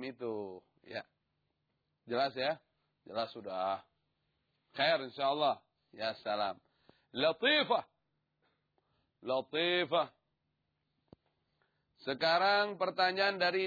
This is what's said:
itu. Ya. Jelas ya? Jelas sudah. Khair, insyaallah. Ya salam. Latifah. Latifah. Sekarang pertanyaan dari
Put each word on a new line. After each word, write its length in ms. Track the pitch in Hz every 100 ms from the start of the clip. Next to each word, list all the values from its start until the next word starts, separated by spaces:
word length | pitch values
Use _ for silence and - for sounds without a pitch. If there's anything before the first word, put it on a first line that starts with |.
| 131
itu. 560 | 120 120 107 98 92 _ _ -
Ya. 160 | 110 - _ _ _ _ _ _ _ _ _ -
Jelas 240 | 120 139 127
ya? 240 | 135 160 _ _ _ _
Jelas 320 | - 104 113
sudah. 480 | 117 101 92 95 95 - _ _ _ _ _ _ _ _ -
Khair, 240 | 147 156 131
insyaallah. 480 | 139 139 147 143 107 _ _ _
Ya 240 | 110 110 107
salam. 320 | 110 104 101 90 _ _ _ _ _
Latifah. 720 | 117 151 156 254 302 - 214 - _ _ _ _ _ _ _ _ _ _ _ _ _ 120
Latifah. 880 | 131 123 151 175 180 151 165 151 _ _ _ _ _ _ _ _ _ _ - _ _ _ _ _ _ _ _ -
Sekarang 720 | 131 160 175 196 202 208 185
pertanyaan 640 | 180 180 185 190 196 196
dari 240 | 180 190